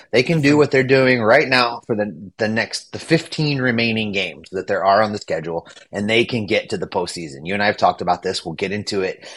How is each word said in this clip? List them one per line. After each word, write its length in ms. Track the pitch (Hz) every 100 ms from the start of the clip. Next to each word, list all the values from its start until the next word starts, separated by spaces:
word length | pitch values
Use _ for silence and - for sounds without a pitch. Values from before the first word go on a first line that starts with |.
| -
They 100 | 123
can 200 | 127 165
do 140 | 139 147
what 140 | 135
they're 140 | 131
doing 360 | 131 135 131 123
right 280 | 110 135 135
now 340 | 131 120 117 -
for 80 | 107
the, 340 | 104 78 98 -
the 100 | 107
next, 460 | 110 101 - -
the 80 | 104
fifteen 600 | - 160 - - 151 139
remaining 520 | 127 117 117 110 107
games 380 | 98 90 73 -
that 180 | 92 90
there 160 | 98
are 180 | 95 101
on 80 | 107
the 80 | 104
schedule, 480 | - 85 82 82 - - -
and 180 | 98 104
they 160 | 113
can 220 | 117 120 101
get 240 | 104 -
to 80 | 95
the 80 | 80
postseason. 540 | 95 87 87 80 67
You 120 | 80
and 100 | 101
I 20 | 104
have 100 | 101
talked 240 | 90 -
about 220 | 87 87
this. 220 | 92 95
We'll 100 | 82
get 160 | 78 95
into 320 | 104 - 101
it 260 | 92 - -